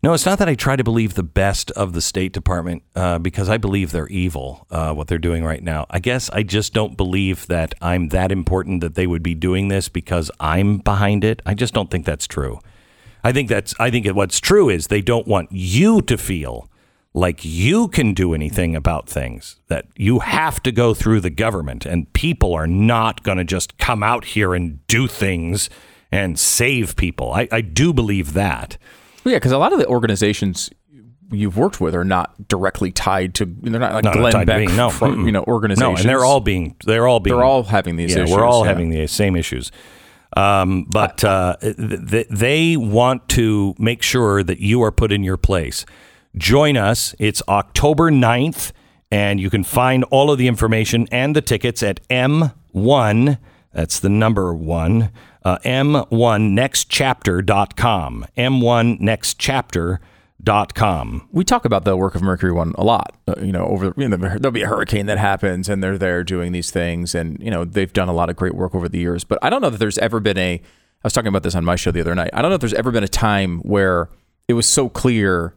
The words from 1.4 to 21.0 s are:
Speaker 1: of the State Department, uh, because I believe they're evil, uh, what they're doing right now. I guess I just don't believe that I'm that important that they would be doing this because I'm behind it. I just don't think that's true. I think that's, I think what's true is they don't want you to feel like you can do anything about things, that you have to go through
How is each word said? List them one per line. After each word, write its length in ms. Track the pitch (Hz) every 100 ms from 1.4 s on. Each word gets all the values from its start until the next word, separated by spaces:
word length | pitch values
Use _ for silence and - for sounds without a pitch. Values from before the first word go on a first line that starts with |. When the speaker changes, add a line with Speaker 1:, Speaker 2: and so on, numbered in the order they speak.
| 98 98 -
Speaker 1:
of 220 | - 98
the 80 | 85
State 300 | - 101 92
Department, 520 | 92 - 90 87 85 _ -
uh, 220 | 90 87
because 320 | 85 95 95
I 80 | 110
believe 340 | 107 98 90
they're 160 | 82 73
evil, 600 | 98 90 76 67 64 _
uh, 240 | 85 78
what 140 | 76 73
they're 100 | 85
doing 260 | 85 82
right 200 | 80 80
now. 240 | 87 78 73
I 80 | 87
guess 320 | 87 127 -
I 140 | 101
just 300 | 104 98 104
don't 220 | 117 107 -
believe 520 | 92 92 95 90 -
that 260 | 87 80 -
I'm 280 | 85 90 85
that 220 | 92 92
important 500 | 95 82 92 92 95
that 120 | 82
they 140 | 78 90
would 160 | 85
be 100 | 82
doing 360 | 82 90 92 98
this 200 | 98 95
because 400 | - - 87 76 -
I'm 380 | 76 82 101 104
behind 460 | - 101 101 101
it. 180 | 107 113
I 120 | - 101
just 180 | 120
don't 160 | - 95
think 160 | 92 78
that's 220 | 73 -
true. 320 | - 67 55 - - _ _ - -
I 80 | -
think 180 | 127 123
that's, 240 | 107 - -
I 100 | 117
think 160 | 120 101 95
what's 240 | 95 -
true 300 | - 202 165
is 180 | 90 80
they 140 | 104
don't 260 | 95 117 -
want 220 | 101 80
you 520 | 95 92 101 196 220
to 160 | - 113
feel 500 | - 95 69 58 - _ _ _ _ -
like 300 | 90 78 82
you 440 | 80 101 202 233
can 260 | - 120 92
do 180 | 92
anything 420 | 78 76 - 87 80
about 320 | 73 80 -
things, 500 | - 64 57 - - _
that 180 | 80 - -
you 220 | 101 120
have 460 | - - 160 127
to 80 | -
go 240 | 110 120
through 260 | 110